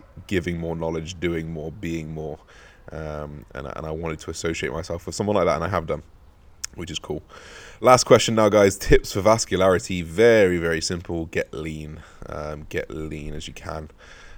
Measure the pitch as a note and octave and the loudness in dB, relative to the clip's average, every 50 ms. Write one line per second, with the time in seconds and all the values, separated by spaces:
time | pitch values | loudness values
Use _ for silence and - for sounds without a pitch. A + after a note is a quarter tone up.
0 | - - - - - - G2 F2+ D#2+ F2 F2 E2 E2 E2 E2 E2 E2 E2 E2 D#2+ | -20 -20 -20 -16 -8 -2 -2 -2 -2 -2 -6 -4 -4 -6 -6 -4 -4 -4 -4 -4
1 | D#2+ D#2+ F#2 E2 E2+ E2+ E2+ E2 D#2+ D#2+ E2 D#2 D2+ D#2+ D#2 G#2 G2+ E2+ E2 E2 | -6 -8 -10 -6 -4 -4 -2 -4 -6 -6 -8 -8 -10 -10 -10 -8 -8 -6 -6 -6
2 | D#2 D#2 D#2+ D#2 D#2 D2+ D2 - - _ - - - - - _ - - - D#2 | -8 -8 -10 -10 -8 -10 -10 -12 -16 _ -20 -20 -20 -20 -20 _ -20 -14 -12 -10
3 | D#2 D2+ D2+ D2+ D2+ D2 D2 D2 - - - C2+ C#2 C2+ - - D#2 D#2 D#2 D#2+ | -10 -8 -8 -8 -10 -10 -12 -16 -18 -14 -14 -12 -10 -10 -10 -10 -8 -8 -8 -6
4 | E2 D#2+ D#2+ D#2+ - E2+ E2 - - E2+ E2 - - C2+ B1+ E2 - - E2+ F2 | -6 -8 -8 -8 -8 -10 -10 -4 -4 -4 -4 -4 -6 -6 -6 -6 -6 -6 -8 -8
5 | - F#2+ - - G#2 G2+ G#2 G2 F2 F2 D2+ D#2 E2 F2+ G2+ E2+ D#2+ D#2 D2+ D2+ | -8 -10 -6 -4 0 2 2 4 4 4 2 2 0 0 0 -2 -2 -2 -6 -6
6 | - - - - - - _ _ - - - - - - - - E2+ D#2+ D#2 - | -6 -16 -20 -20 -20 -20 _ _ -20 -20 -20 -12 -12 -12 -10 -10 -10 -10 -10 -10
7 | - - D#2 D#2 - - - - - - - - - - - - A2 B2 B2+ B2 | -8 -8 -10 -10 -10 -16 -20 -20 -20 -20 -20 -20 -20 -20 -8 2 6 6 6 6
8 | - - C3 A2 - - A2+ A2 G#2+ G#2 G2+ G#2 G2+ G2 - - - - - - | 8 8 8 8 8 4 4 4 4 6 6 6 6 6 4 2 4 4 4 4
9 | - - - G#2 F#2 G#2+ A2+ A2 - - G2 F2+ F#2 F#2+ F#2 E2+ - - F#2 F2+ | 4 2 -4 2 4 4 4 4 2 -2 0 2 4 4 4 4 0 -4 -4 -4
10 | E2+ E2 D#2+ G2 A2+ A#2+ A2+ A2 G2+ F2+ F2+ E2+ E2 E2 E2 D#2+ - - F#2 F2 | -4 -4 2 4 6 8 8 8 6 6 4 2 0 0 0 -2 -2 -4 -6 -6
11 | F2+ - F2 E2 E2 E2 - F2 D2+ - - - D#2 D#2+ D#2 D#2 D2+ D2+ D#2+ E2 | -6 -6 -6 -6 -6 -4 -4 -6 -6 -6 -8 -10 -8 -8 -8 -10 -10 -12 -14 -16
12 | D#2+ - - - - - D2+ D2+ D2+ D2+ D2+ D2 E2 - - F2 - - - D#2 | -18 -20 -20 -18 -16 -12 -12 -10 -10 -10 -10 -12 -12 -8 -8 -8 -6 -6 -8 -10
13 | D#2 D#2 D#2 D2+ D2 D2+ D2+ D2+ - - - - - D#2+ D#2+ D#2+ D#2 D#2 - _ | -8 -8 -10 -10 -10 -10 -10 -10 -12 -12 -14 -14 -12 -10 -10 -10 -12 -14 -18 _
14 | - - - - - - - | -20 -20 -20 -20 -20 -20 -20